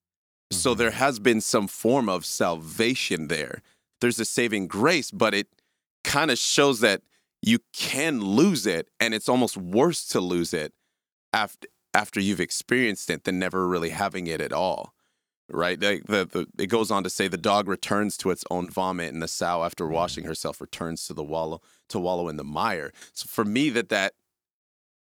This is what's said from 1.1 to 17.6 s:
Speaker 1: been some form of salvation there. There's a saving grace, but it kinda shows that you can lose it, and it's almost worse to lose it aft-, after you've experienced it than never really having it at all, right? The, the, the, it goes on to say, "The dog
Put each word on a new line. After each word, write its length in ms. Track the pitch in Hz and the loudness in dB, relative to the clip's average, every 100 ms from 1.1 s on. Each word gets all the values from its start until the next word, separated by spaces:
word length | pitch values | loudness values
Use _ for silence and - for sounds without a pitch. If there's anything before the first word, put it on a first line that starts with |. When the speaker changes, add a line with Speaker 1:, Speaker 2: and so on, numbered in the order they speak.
| 113 | 2
Speaker 1:
been 220 | 123 110 | 4 4
some 260 | - 113 101 | 4 0 0
form 420 | - 110 139 110 | -2 2 2 2
of 160 | 90 - | -2 -2
salvation 1040 | - 98 82 80 82 113 131 - 87 76 | -2 0 -2 -4 0 0 0 -2 -4 -2
there. 360 | 78 65 - - _ _ - | -4 -4 -8 -16 _ _ -2
There's 180 | 120 120 | 0 0
a 60 | 107 | -2
saving 420 | - 120 104 90 | 0 0 0 -2
grace, 420 | 98 139 170 - | 2 2 2 -2
but 240 | 98 110 | 0 2
it 140 | 101 101 _ _ _ _ _ | 2 -2 _ _ _ _ _
kinda 320 | - 143 156 120 | -2 2 2 2
shows 440 | - - 143 117 | 2 4 4 6
that 200 | 110 95 - _ _ _ | 4 4 -2 _ _ _
you 180 | 107 117 - | 2 2 0
can 480 | - - 127 160 127 | -8 -4 -2 0 0
lose 460 | 98 107 202 147 101 | 2 6 6 4 2
it, 220 | 82 - - | 0 -2 -2
and 140 | 113 | 0
it's 160 | 110 - | 0 2
almost 280 | 127 117 98 | 2 2 0
worse 480 | 87 101 170 160 - | 0 4 4 2 -2
to 100 | 117 | -2
lose 340 | 90 87 82 | 0 0 0
it 200 | 82 76 - _ _ _ _ _ | -2 -4 -10 _ _ _ _ _
aft-, 340 | 110 104 - - _ _ | 0 0 -6 -20 _ _
after 260 | 101 107 104 | 0 0 0
you've 220 | 98 90 | 0 0
experienced 680 | 82 - - 123 117 95 - | -2 -4 -2 0 0 -2 -4
it 140 | 78 | -4
than 160 | - 92 | -2 -2
never 280 | 92 92 90 | 0 0 0
really 240 | 87 82 | 0 -2
having 360 | 80 101 95 87 | -2 -2 -2 -6
it 140 | 80 | -4
at 100 | 73 | -2
all, 420 | 73 92 73 - _ _ _ _ _ - | -2 -2 -2 -8 _ _ _ _ _ -10
right? 300 | - 87 85 | -2 -2 0
The, 220 | 101 95 - | 0 -2 0
the, 200 | 104 87 | 0 0
the, 380 | 92 - - | -4 -6 -4
it 40 | 95 | 0
goes 240 | 113 107 | 0 2
on 120 | 101 | 0
to 60 | 92 | -2
say, 180 | - 98 | -2 -2
"The 100 | 87 | 0
dog 300 | 101 101 | 2 2